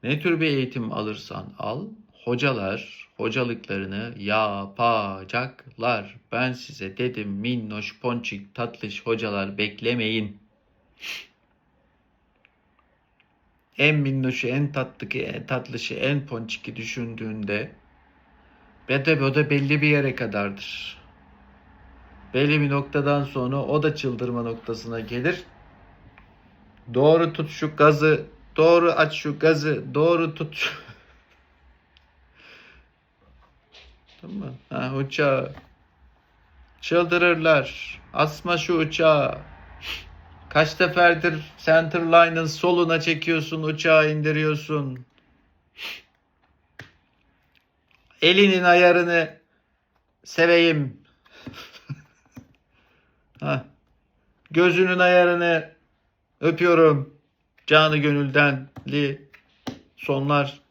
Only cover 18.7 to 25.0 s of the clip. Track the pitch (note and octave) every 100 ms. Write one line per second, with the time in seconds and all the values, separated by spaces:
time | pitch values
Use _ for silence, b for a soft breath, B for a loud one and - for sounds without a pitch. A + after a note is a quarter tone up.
18.7 | _ - C3+ C#3 D#3 C3+ C3+ D3 C#3+ C#3
19.7 | D3+ D3+ D3 C3+ A#2+ A#2 G#2 G2+ G2 -
20.7 | - - - - _ _ - - - _
21.7 | - - - - - - C3 C#3+ D3+ C#3+
22.7 | C#3+ C#3 D3+ C#3+ C#3+ C#3 C3+ B2+ C#3 B2+
23.7 | D3+ D3+ D3 C3+ A#2 B2 A#2+ A#2 A2+ -
24.7 | A2+ A#2 A2+